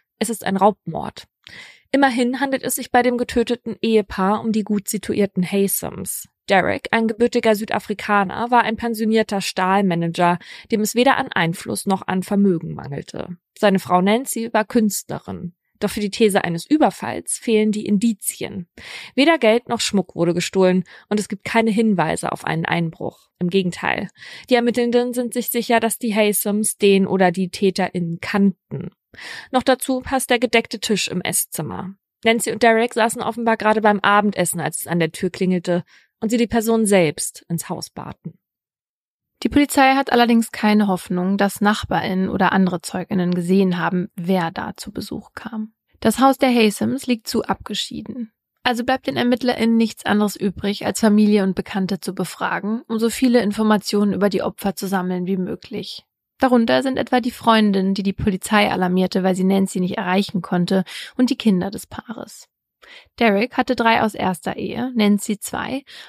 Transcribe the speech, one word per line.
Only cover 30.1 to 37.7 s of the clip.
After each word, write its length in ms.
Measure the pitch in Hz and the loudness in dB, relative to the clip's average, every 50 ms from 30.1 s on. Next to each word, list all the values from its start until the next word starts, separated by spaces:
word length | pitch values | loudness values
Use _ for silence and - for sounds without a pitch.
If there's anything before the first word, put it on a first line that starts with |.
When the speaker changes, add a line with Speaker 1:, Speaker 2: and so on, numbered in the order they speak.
| 269 262 - - | -4 -4 0 2
Speaker 1:
der 100 | 247 233 | 2 2
gedeckte 420 | 247 - - 226 226 - - 208 | 2 2 2 0 0 0 -6 -8
Tisch 280 | - - 208 185 - - | -2 -2 -2 -2 -2 -4
im 140 | - 180 | -4 -4
Esszimmer. 720 | - - - - - - - - 151 123 90 - - 185 196 - _ _ _ _ - | -4 -2 -2 -2 -4 -4 -6 -8 -8 -8 -8 -10 -10 -12 -14 -16 _ _ _ _ 0
Nancy 280 | 226 226 233 - - | 0 2 2 0 -4
und 100 | - 214 | 0 4
Derek 300 | 247 226 226 220 233 240 | 4 4 6 4 2 0
saßen 300 | - 233 220 233 - 247 | 0 0 0 0 0 -4
offenbar 340 | - - 220 240 233 226 220 | -6 -6 -6 -2 0 0 0
gerade 240 | - 208 214 214 220 | 2 2 2 2 4
beim 200 | 208 208 208 196 | 4 4 2 4
Abendessen, 600 | - 202 202 208 202 208 - - 175 - - 170 | 4 4 4 6 4 2 0 0 -2 -2 -2 -4
als 200 | 143 151 - - | -4 -4 -6 -8
es 60 | - | -6
an 120 | - 170 175 | -2 0 0
der 140 | 165 156 | 0 0
Tür 180 | - - 196 180 | -2 -4 -6 -6
klingelte 540 | - - 190 185 185 175 170 180 170 175 - - _ _ _ _ _ _ | -2 -2 0 0 0 0 0 0 -2 -2 -2 -6 _ _ _ _ _ _
und 80 | 226 208 | -4 -2
sie 80 | 240 | 2
die 100 | 233 233 | 2 2
Person 380 | 202 - 233 214 226 226 226 220 | 2 0 0 2 2 2 2 4
selbst 600 | 196 202 185 170 147 - - - - - - - - | 4 4 4 4 4 2 -2 -4 -8 -10 -14 -8 -6
ins 220 | 170 165 - - | -6 -6 -4 -6